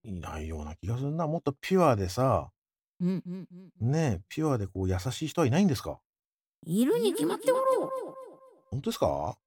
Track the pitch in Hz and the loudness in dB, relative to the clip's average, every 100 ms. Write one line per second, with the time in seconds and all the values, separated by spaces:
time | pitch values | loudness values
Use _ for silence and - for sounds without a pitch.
0 | 113 92 78 78 78 80 76 80 90 120 | -10 -10 -8 -8 -8 -8 -10 -8 -6 -4
1 | 139 160 156 165 - - - 190 165 107 | -2 -2 -2 -2 -4 -4 0 6 6 4
2 | 92 123 131 98 67 _ _ _ _ _ | 0 2 2 2 0 _ _ _ _ _
3 | 180 185 180 185 - 175 190 175 113 156 | -2 -2 -6 -12 -12 -18 -20 _ 0 2
4 | 151 92 - - 156 127 98 95 92 92 | 2 -2 -6 -2 0 0 -2 -2 0 0
5 | 127 - 156 - 139 151 202 120 78 69 | -2 -4 -4 2 2 4 4 2 -4 -10
6 | _ _ _ _ _ _ 165 190 262 480 | _ _ _ _ _ _ -2 2 4 4
7 | 440 320 311 - 480 508 539 494 523 523 | 2 0 -2 0 2 2 2 2 0 -6
8 | 415 539 494 - - - _ - 226 233 | -10 -14 -18 -20 -20 -20 _ -6 -6 -2
9 | 90 71 78 - | -2 0 -6 -8